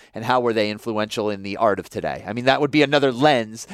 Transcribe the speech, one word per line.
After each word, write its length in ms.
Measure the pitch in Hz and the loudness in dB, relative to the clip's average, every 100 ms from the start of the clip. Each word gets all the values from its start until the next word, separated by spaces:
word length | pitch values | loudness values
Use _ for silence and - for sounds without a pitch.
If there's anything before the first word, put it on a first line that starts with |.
| - 107 | -12 -8
and 100 | 120 | 0
how 140 | 127 | 2
were 120 | 120 | 2
they 200 | 110 104 | 2 0
influential 580 | 104 120 107 107 - 104 | -2 -6 -4 -4 -4 -4
in 140 | 98 | -4
the 140 | 98 98 | -8 0
art 200 | 110 95 | 2 2
of 120 | - | -4
today? 320 | 104 78 71 92 | -6 -6 -6 -8
I 80 | |
mean, 120 | 117 127 | -2 0
that 140 | 135 | 2
would 120 | 147 | 2
be 100 | 151 | 2
another 300 | 139 147 135 | 2 4 2
lens 560 | 120 151 127 110 110 - | 4 4 2 0 -10 -18